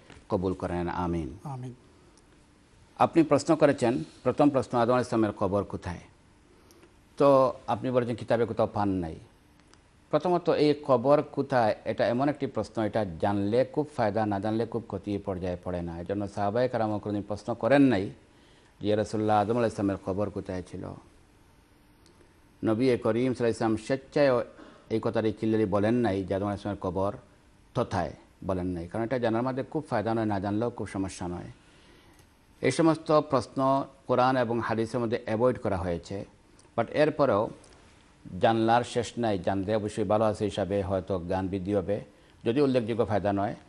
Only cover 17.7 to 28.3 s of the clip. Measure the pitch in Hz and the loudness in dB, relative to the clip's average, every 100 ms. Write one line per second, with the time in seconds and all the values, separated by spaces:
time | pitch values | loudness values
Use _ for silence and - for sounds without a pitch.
17.7 | 139 135 101 107 - _ _ - - _ | 6 6 4 -2 -8 _ _ -20 -20 _
18.7 | _ 101 107 104 110 107 107 104 120 113 | _ 0 0 0 0 2 2 2 0 0
19.7 | 110 101 95 - 95 101 95 90 92 90 | 0 -2 -2 -4 -4 -4 -4 -8 -8 -10
20.7 | 92 98 95 - - _ _ _ _ _ | -12 -12 -14 -20 -20 _ _ _ _ _
21.7 | _ _ _ - _ - _ _ _ 107 | _ _ _ -20 _ -20 _ _ _ -2
22.7 | 110 131 120 117 110 127 117 117 110 113 | 2 2 2 0 0 0 0 -2 0 0
23.7 | 107 - 135 - 156 143 120 - - - | -2 -2 -6 -2 2 2 2 -2 -12 -20
24.7 | - - 113 117 113 107 104 113 110 107 | -20 -6 -4 -2 0 -2 -2 0 2 2
25.7 | 101 104 123 113 98 90 98 101 98 107 | 2 2 2 0 -2 -2 -2 -2 -4 -6
26.7 | 98 95 92 98 - - _ _ _ _ | -6 -4 -2 -4 -4 -16 _ _ _ _
27.7 | - 113 98 78 - - | -4 -2 -2 -4 -8 -20